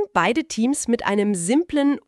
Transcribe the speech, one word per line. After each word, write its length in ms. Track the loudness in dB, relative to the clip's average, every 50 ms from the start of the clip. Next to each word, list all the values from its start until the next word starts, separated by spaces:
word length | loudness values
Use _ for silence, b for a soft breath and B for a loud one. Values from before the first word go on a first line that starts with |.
| -2 0 0
beide 300 | 0 0 2 0 -2 -2
Teams 460 | -4 -2 -2 0 0 0 -2 -2 -2
mit 180 | -2 -2 0
einem 300 | 0 0 0 2 0 0
simplen 640 | -2 0 0 0 0 0 0 0 0 2 2 0 -2 -4